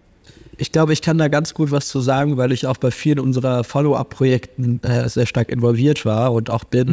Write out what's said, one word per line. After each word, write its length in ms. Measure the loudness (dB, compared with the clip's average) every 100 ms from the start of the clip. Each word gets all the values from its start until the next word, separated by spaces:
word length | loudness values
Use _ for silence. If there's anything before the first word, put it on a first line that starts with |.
| _ _ -20 -20 -20 -10
Ich 140 | -4
glaube, 220 | 0 0
ich 80 | 0
kann 160 | 0 0
da 100 | 2
ganz 260 | 0 -2
gut 180 | -4 -2
was 160 | -2 -2
zu 100 | -2
sagen, 380 | 0 0 0 0
weil 160 | 0
ich 140 | -2 -2
auch 100 | -2
bei 120 | -2
vielen 300 | 0 0 0
unserer 460 | 0 0 0 -2 -2
Follow-up-Projekten, 1160 | 0 0 0 -2 0 2 2 -2 -4 -2 -2
äh, 260 | 0 0 0
sehr 160 | 0 0
stark 240 | 0 -2
involviert 560 | 0 2 4 2 2 0
war 260 | 0 0
und 180 | 0 -2
auch 140 | -6
bin. 240 | -2 0 2